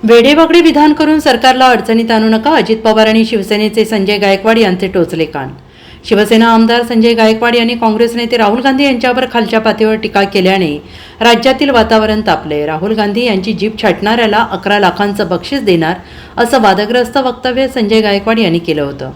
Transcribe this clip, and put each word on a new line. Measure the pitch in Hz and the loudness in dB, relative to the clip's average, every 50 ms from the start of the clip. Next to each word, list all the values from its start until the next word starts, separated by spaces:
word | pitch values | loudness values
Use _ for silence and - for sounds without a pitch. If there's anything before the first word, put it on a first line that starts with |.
| - | 4
वेडेवाकडे | 220 233 233 233 269 294 302 330 320 330 339 | 6 6 6 6 6 4 4 4 4 4 4
विधान | 339 320 - 294 294 311 302 | 4 4 4 4 4 4 4
करून | 294 311 302 311 311 | 2 2 0 0 2
सरकारला | 294 302 254 233 240 262 254 254 262 | 2 0 0 2 2 2 2 4 4
अडचणीत | 254 247 220 226 - 226 226 233 226 | 2 2 2 0 0 0 0 0 0
आणू | 233 220 220 220 | 0 0 2 2
नका, | 220 220 220 294 | 0 0 0 0
अजित | 320 285 214 - 226 | 0 0 2 0 -2
पवार | 220 220 220 220 220 220 | 0 0 0 2 2 2
आणि | 220 220 226 226 | 2 4 2 0
शिवसेनेचे | 226 233 214 190 185 214 208 214 214 220 226 214 | 0 -2 -4 -2 -2 -2 -2 -2 -2 0 0 -2
संजय | 214 226 208 190 190 208 202 | 0 0 -2 0 0 0 0
गायकवाड | 202 196 196 190 196 220 226 226 | 2 0 0 0 2 0 2 2
यांचे | 226 196 180 180 202 190 | 2 0 0 -2 -4 -4
टोचले | 185 185 170 160 - 165 160 | 0 -2 -2 -2 -2 -4 -6
कान. | 151 - 147 135 131 131 - - - - - - - - - - | -4 -4 -10 -10 -10 -12 -16 -20 -20 -20 -20 -20 -20 -20 -20 -4
शिवसेना | - 226 202 214 214 233 220 226 233 | -2 0 0 2 2 2 2 4 4
आमदार | 233 226 226 226 233 240 240 | 4 2 2 2 2 0 -2
संजय | 233 254 226 220 233 233 | -2 0 0 2 2 2
गायकवाड | 226 220 220 220 220 233 240 233 | 2 2 2 2 2 0 0 0
यांनी | 240 233 226 240 | 0 0 -2 -2
काँग्रेस | 233 240 220 214 214 233 233 233 | -2 -2 -2 0 0 0 0 0
नेते | 233 240 226 247 | -4 -4 -4 -2
राहुल | 233 220 202 208 247 | 0 0 2 0 0
गांधी | 247 277 269 262 285 | 0 0 0 2 2
यांच्यावर | 285 262 233 220 247 247 254 262 254 - | 0 0 0 0 -2 0 0 -2 -2 -2
खालच्या | 240 220 196 - 226 | -2 -2 0 -2 -2
पातळीवर | 220 226 208 214 220 214 220 | 0 -2 -2 0 0 0 0
टीका | 214 214 208 - 202 196 | -2 -4 -2 -2 0 -2
केल्याने | 196 - 202 185 185 190 196 185 156 147 147 - - - - - - - - | 0 0 0 0 2 2 0 0 -2 -4 -6 -10 -16 -20 -20 -20 -20 -10 -2
राज्यातील | 220 240 240 226 233 262 269 262 311 277 | 2 2 2 2 2 0 0 0 0 0
वातावरण | 262 240 214 220 226 220 214 214 214 214 | 0 0 0 0 0 0 0 0 -2 -2
तापले. | 214 214 165 156 - 156 151 147 147 | -2 -2 -2 -4 -4 -6 -4 -4 -4
राहुल | 151 156 156 170 208 220 | -4 -4 -4 -4 -4 -2
गांधी | 220 208 208 202 220 247 | -2 -2 -2 -2 -2 -2
यांची | 247 214 190 185 220 214 | 0 -2 -2 -2 -4 -4
जीभ | 165 180 220 220 - - | -4 -4 -6 -6 -2 -2
छाटणाऱ्याला | 214 175 - - 208 226 240 233 214 202 214 226 - | -2 -2 0 -2 -2 0 0 0 0 0 0 -2 -2
अकरा | 196 185 - 196 202 208 | -4 -6 -2 -2 0 2
लाखांचं | 202 180 175 - 202 202 202 202 214 175 | 2 0 0 0 -4 -4 -2 -4 -4 -4
बक्षीस | 180 175 180 - 277 277 226 | -4 -6 -6 -6 -6 -4 0
देणार, | 208 180 165 156 156 180 180 - - - - - - - | 0 0 0 0 -2 -4 -6 -8 -18 -20 -20 -20 -16 -4
असं | - 240 226 277 262 220 | -4 -2 0 0 2 2
वादग्रस्त | 202 190 185 208 208 240 247 240 233 233 | 2 2 2 0 -2 0 -2 -2 0 -2
वक्तव्य | 285 262 254 240 247 - 254 247 254 269 254 | -2 -2 -2 -4 -4 -6 -4 -2 -2 -2 -2
संजय | 254 254 220 202 220 220 | -2 -4 -2 0 0 0
गायकवाड | 214 208 202 202 196 226 226 220 | 2 0 -2 -2 -2 -2 -2 0
यांनी | 226 175 165 170 | 0 0 0 -2
केलं | 170 - 156 151 147 | -2 -2 -4 -2 -4
होतं. | 139 135 135 135 131 139 | -6 -6 -10 -12 -12 -14